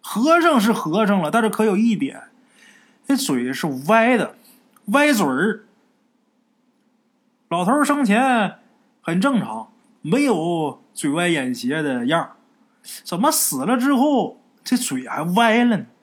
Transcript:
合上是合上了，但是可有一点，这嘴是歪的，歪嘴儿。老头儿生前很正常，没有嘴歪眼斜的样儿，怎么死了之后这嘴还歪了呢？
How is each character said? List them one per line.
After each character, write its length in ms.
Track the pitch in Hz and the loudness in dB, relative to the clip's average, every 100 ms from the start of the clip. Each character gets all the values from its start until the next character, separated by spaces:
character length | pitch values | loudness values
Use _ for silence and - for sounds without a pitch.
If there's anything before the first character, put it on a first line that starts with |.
合 380 | - 202 285 339 | -6 -2 2 4
上 200 | 339 269 | 4 4
是 120 | 208 | 2
合 340 | 233 156 180 208 | 0 0 0 2
上 160 | 202 | 2
了， 80 | 151 | 2
但 120 | 226 | 0
是 60 | 220 | 0
可 160 | - | 0
有 140 | 220 196 | 0 2
一 180 | 233 190 | 2 0
点， 280 | 135 - - _ _ _ - _ _ _ - | -4 -8 -20 _ _ _ -20 _ _ _ -4
这 100 | 269 | -2
嘴 360 | - 131 123 | 0 -2 -4
是 140 | 135 165 131 147 | -4 -6 -4 0
歪 300 | 226 233 247 | 2 4 2
的， 180 | 135 - _ _ _ _ - | -2 -8 _ _ _ _ -2
歪 260 | 202 294 | 2 2
嘴 140 | 233 156 | 2 0
儿。 380 | 127 208 - _ _ _ _ _ _ _ _ _ _ _ _ _ _ _ _ _ _ _ | 0 -2 -4 _ _ _ _ _ _ _ _ _ _ _ _ _ _ _ _ _ _ _
老 160 | 170 | -2
头 80 | 180 | 0
儿 120 | 285 | 2
生 200 | 285 285 | 2 0
前 540 | 247 208 262 240 208 - _ _ _ _ | 2 2 2 2 0 -6 _ _ _ _
很 180 | - 170 | -4 0
正 200 | 269 247 | 0 0
常， 340 | - 110 110 _ _ _ | -2 -10 -14 _ _ _
没 220 | 151 240 | -2 0
有 580 | 285 185 165 165 151 123 _ | 2 0 0 -2 -4 -8 _
嘴 180 | - 151 | -6 -4
歪 180 | 151 175 | 0 0
眼 260 | 160 127 | 0 -2
斜 260 | 123 123 156 | -4 -4 -2
的 260 | 147 127 120 | -2 -2 0
样 140 | 165 | -2
儿， 160 | - - _ _ _ _ - - | -2 -14 _ _ _ _ -20 -18
怎 160 | - 175 | -10 0
么 120 | 277 | 0
死 340 | 302 - 135 | 2 -2 -4
了 140 | 151 247 | -2 0
之 160 | 262 | 2
后 480 | 269 294 269 175 - _ _ | 2 2 2 -2 -8 _ _
这 140 | - 247 | -4 -2
嘴 320 | - 131 131 | -2 -8 -8
还 140 | - 160 | -6 -2
歪 300 | 185 233 226 | 2 2 4
了 140 | 240 214 | 2 0
呢？ 80 | - _ | -4 _